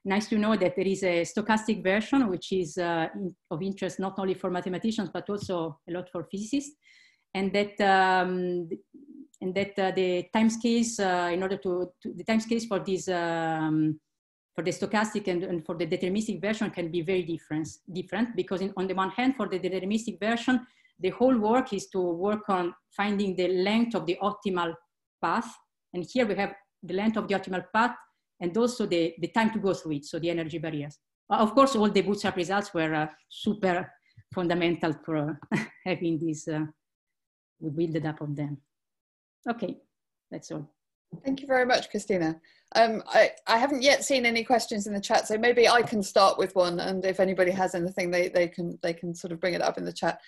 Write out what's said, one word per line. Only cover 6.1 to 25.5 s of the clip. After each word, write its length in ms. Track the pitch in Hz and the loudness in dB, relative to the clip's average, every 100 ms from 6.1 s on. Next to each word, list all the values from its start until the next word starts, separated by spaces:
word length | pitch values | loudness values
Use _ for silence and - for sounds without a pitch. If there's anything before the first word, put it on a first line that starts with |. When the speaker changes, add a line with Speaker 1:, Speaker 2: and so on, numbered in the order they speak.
Speaker 1:
for 120 | 180 165 | -10 -8
physicists, 460 | 196 220 277 285 - _ - _ _ _ | -8 -4 -4 -4 -16 _ -20 _ _ _
and 200 | 190 196 | -4 0
that, 260 | 202 208 - | 0 0 2
um, 880 | 196 190 190 185 180 185 180 180 165 - _ - - - - - | 4 6 6 4 2 0 -2 -2 -4 -10 _ -20 -20 -20 -20 -8
and 140 | 185 185 | -4 -2
that, 220 | 202 - | -2 0
uh, 120 | 190 | 0
the 360 | 185 185 180 175 226 | 2 2 0 0 4
timescales, 640 | 220 226 240 233 226 - | 4 2 0 2 0 0
uh, 320 | 196 180 175 | 2 2 0
in 100 | 175 | 0
order 140 | 190 196 | -2 -2
to, 340 | 190 180 180 _ | -2 -2 -4 _
to, 120 | - | -12
the 100 | 170 | -10
timescales 440 | 175 220 220 233 226 | 0 0 0 -2 -2
for 120 | 190 | -4
this, 280 | 196 180 180 | -2 -4 -2
um, 920 | 175 170 165 165 160 156 156 156 151 _ _ _ _ _ - | -2 0 -2 0 0 0 2 2 -2 _ _ _ _ _ -6
for 80 | |
the 80 | 170 | -4
stochastic 560 | 175 196 214 220 208 202 | -2 -2 0 0 -2 -2
and, 160 | 175 | -2
and 220 | 185 175 156 | -2 -6 -6
for 100 | 165 | -6
the 120 | 170 | -2
deterministic 540 | - 180 202 220 180 | -2 -2 -2 -4 -4
version 280 | 196 220 202 | -4 -2 -4
can 220 | - 170 | -4 -4
be 100 | 170 | -4
very 220 | 160 185 | -2 -2
different, 440 | 170 160 - 156 156 - - | -2 -6 -6 -6 -6 -10 -12
different, 420 | 175 180 190 240 208 | -10 -6 -4 -2 -2
because 260 | 180 185 | -4 -4
in, 120 | 190 196 | -4 -4
on 120 | 190 | -4
the 80 | 185 | -2
one 160 | 190 | -2
hand, 240 | - 254 262 | 0 0 0
for 120 | 196 | -2
the 120 | 180 | -2
deterministic 600 | 175 185 185 220 220 - | -4 -4 -2 -4 -4 -4
version, 460 | 214 233 - 247 - _ _ - | -2 -2 2 0 0 _ _ -6
the 100 | 185 | -4
whole 260 | 180 247 247 | 2 4 4
work 340 | 208 247 254 | 4 2 2
is 160 | 196 - | -4 -4
to 120 | 190 | -4
work 500 | 180 170 196 214 208 | -2 0 -2 -2 0
on 240 | 185 175 - _ | -2 -2 -6 _
finding 460 | - 202 202 202 180 | -4 -2 0 0 0
the 120 | 180 | 0
length 480 | 185 190 226 233 202 | 2 2 2 2 0
of 100 | 156 | -2
the 120 | 180 | 0
optimal 520 | 202 208 202 180 170 165 _ _ _ - | -2 -2 -2 -2 -2 -4 _ _ _ -6
path. 280 | 170 196 240 | -2 -2 -2